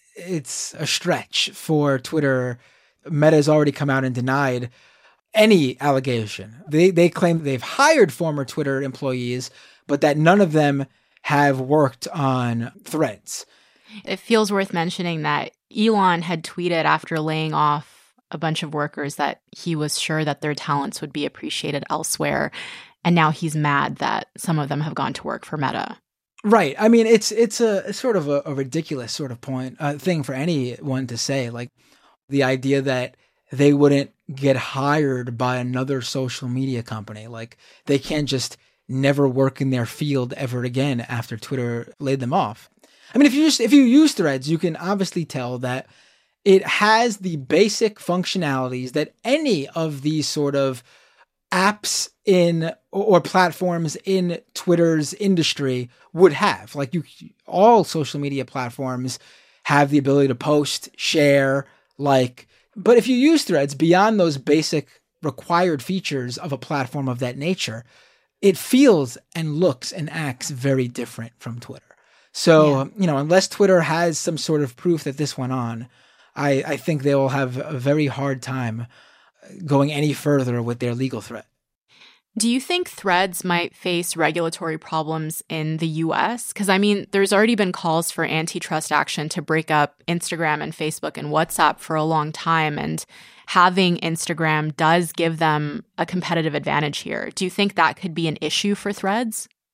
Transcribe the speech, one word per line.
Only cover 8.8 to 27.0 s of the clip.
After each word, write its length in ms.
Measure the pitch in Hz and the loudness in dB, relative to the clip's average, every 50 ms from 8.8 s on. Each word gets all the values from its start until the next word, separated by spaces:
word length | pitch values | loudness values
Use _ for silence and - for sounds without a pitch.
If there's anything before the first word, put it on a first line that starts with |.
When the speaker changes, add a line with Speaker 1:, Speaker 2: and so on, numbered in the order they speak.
Speaker 1:
employees, 680 | 139 135 127 - 147 135 127 127 123 120 123 127 123 - - - - - _ _ _ | -4 -6 -8 -6 -6 -4 -4 -4 -4 -4 -6 -6 -8 -10 -14 -20 -20 -20 _ _ _
but 140 | - 143 143 | -4 0 2
that 160 | 156 147 143 | 2 2 2
none 240 | 151 156 165 190 208 | 4 4 6 6 6
of 120 | 196 160 | 4 4
them 340 | 151 156 147 143 139 139 139 - _ _ _ _ _ _ | 4 2 2 2 2 -2 -4 -8 _ _ _ _ _ _
have 380 | - - 147 143 143 143 135 131 | -4 0 2 4 4 4 2 0
worked 480 | 131 127 147 156 147 123 - - - - | 0 2 4 4 4 2 0 -4 -12 -8
on 640 | - 165 139 135 131 127 123 117 117 117 117 - - - - | -4 -2 0 0 0 0 0 -2 -2 -2 -4 -6 -10 -16 -10
Threads. 600 | - - 156 156 120 104 95 _ - - - - _ _ _ _ _ _ _ _ - 214 208 - | -6 -2 -2 -2 -2 -4 -8 _ -14 -14 -14 -14 _ _ _ _ _ _ _ _ -20 -20 -14 -10
Speaker 2:
It 140 | - 190 190 | -10 -10 -8
feels 340 | - - 226 220 214 196 | -2 0 2 2 2 0
worth 200 | 208 196 190 - | 0 -2 -2 -2
mentioning 500 | - 175 165 180 - - 180 175 165 156 | -4 -4 -4 -4 -4 -6 -6 -6 -4 -4
that 300 | 151 151 147 147 - - - _ _ _ - | -4 -2 -2 -4 -4 -8 -12 _ _ _ -2
Elon 460 | - 208 226 220 202 190 185 175 170 | 0 2 2 4 4 4 2 2 0
had 220 | 165 175 175 160 - | -2 -4 -6 -6 -6
tweeted 400 | - - 180 175 175 170 160 151 | -10 -8 -4 -2 -2 0 0 2
after 360 | 151 156 151 - - 165 156 | 2 0 0 -2 -4 -6 -4
laying 340 | 156 160 156 156 156 156 151 | -2 -2 -2 -2 -2 -2 0
off 600 | 147 151 147 147 151 - _ _ _ _ _ _ _ _ - | 0 2 2 0 -2 -4 _ _ _ _ _ _ _ _ -14
a 80 | - 151 | -8 -4
bunch 240 | 165 156 156 - | -4 -2 -2 -4
of 120 | 175 147 151 | -6 -6 -4
workers 420 | 147 147 143 - - 143 143 - | -4 -4 -4 -6 -8 -8 -6 -4
that 240 | - 143 143 135 - _ _ | -4 -4 -4 -4 -8 _ _
he 240 | - - - 170 165 | -20 -10 -6 -4 -4
was 240 | 151 151 147 - - | -2 -2 -4 -4 -4
sure 260 | - - 156 156 156 | -4 -2 -2 -2 -2
that 160 | 151 139 - | -2 -2 -2
their 140 | 156 151 147 | -4 -6 -6
talents 460 | - - - 143 143 139 - - - | -4 -4 -2 -2 -2 -2 -4 -8 -10
would 120 | 156 143 | -10 -8
be 140 | - 147 143 | -6 -6 -6
appreciated 580 | 143 - - - 151 - - - 160 147 139 - - | -6 -8 -10 -10 -8 -8 -6 -6 -6 -6 -6 -6 -6
elsewhere. 600 | 156 151 160 - - - 156 143 143 - 143 147 - - - - - - - - _ _ - | -6 -6 -4 -6 -4 -4 -2 -2 -2 -2 -2 -4 -6 -10 -16 -16 -16 -18 -20 -20 _ _ 0
And 100 | 170 175 | 2 4
now 160 | 170 160 151 | 4 4 2
he's 260 | 156 - 175 160 151 | 0 -2 -4 -4 -2
mad 400 | 156 151 147 143 139 135 - 139 | -2 0 0 0 0 -2 -2 -4
that 320 | - - - - - - - - | -4 -4 -4 -2 -4 -6 -10 -14
some 220 | - - - 160 151 | -10 -6 -4 -2 -2
of 100 | 143 139 | -2 -4
them 120 | 147 143 | -4 -4
have 140 | 151 160 - | -4 -4 -6
gone 180 | 151 135 123 139 | -6 -6 -6 -6
to 100 | - - | -8 -8
work 200 | 147 - - - | -10 -10 -10 -10
for 120 | - 160 | -10 -6
Meta. 400 | 147 139 131 - 101 - - - - _ _ _ _ _ _ _ - - | -4 -4 -4 -4 -4 -6 -8 -12 -16 _ _ _ _ _ _ _ -6 0
Speaker 1:
Right. 300 | 208 233 214 175 135 143 - | 4 4 4 4 2 0 2
I 100 | 214 226 | 4 6
mean, 180 | 233 233 | 6 6